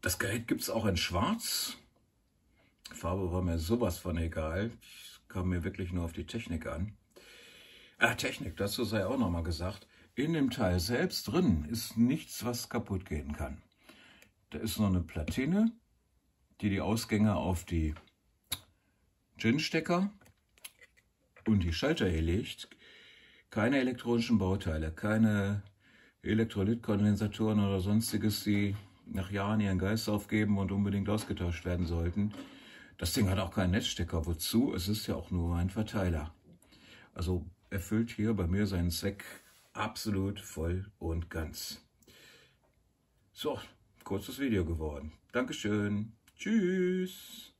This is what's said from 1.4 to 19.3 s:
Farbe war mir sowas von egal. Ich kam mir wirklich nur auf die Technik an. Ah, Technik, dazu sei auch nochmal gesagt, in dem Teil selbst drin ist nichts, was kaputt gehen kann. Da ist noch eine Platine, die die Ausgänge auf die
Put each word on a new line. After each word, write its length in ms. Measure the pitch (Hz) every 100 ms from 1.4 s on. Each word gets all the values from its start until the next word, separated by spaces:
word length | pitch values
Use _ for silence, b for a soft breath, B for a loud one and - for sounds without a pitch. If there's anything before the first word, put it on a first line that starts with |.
| - - - - - _ _ _ _ _ _ b b _ -
Farbe 400 | - - 95 92
war 80 | 90
mir 180 | 90 82
sowas 400 | 80 117 110 85
von 200 | 90 82
egal. 520 | 82 80 78 85 113 -
Ich 380 | - - - - _
kam 200 | 98 90
mir 160 | 90
wirklich 260 | 85 92 90
nur 140 | 90
auf 80 | 82
die 140 | - -
Technik 400 | 117 - 82 78
an. 320 | 78 104 - _ B B B B B B B B B
Ah, 180 | -
Technik, 440 | 117 - - 101 -
dazu 260 | 98 -
sei 220 | 110 107 95
auch 120 | 135
nochmal 240 | 101 85
gesagt, 440 | 82 80 90 107 - b b -
in 160 | 151
dem 180 | 165 135
Teil 280 | 120 101 90
selbst 460 | 82 123 185 -
drin 400 | - 151 175 80
ist 320 | 73 117 - 113
nichts, 480 | 120 156 - -
was 240 | 123 117 -
kaputt 360 | 123 - 95
gehen 280 | - 78 71
kann. 280 | 73 69 67 - B B B B B B B _
Da 80 | -
ist 200 | 110 95
noch 80 | 104
eine 140 | 92
Platine, 720 | 82 - 76 - 135 190 226 226 _ _ _ _ _ _ _ _
die 100 | 107
die 100 | 95
Ausgänge 540 | 85 113 - 107 107
auf 300 | 95 85 90
die 320 | - 85 78 76 - _ _ _ _ - - _ _ _ _ _ _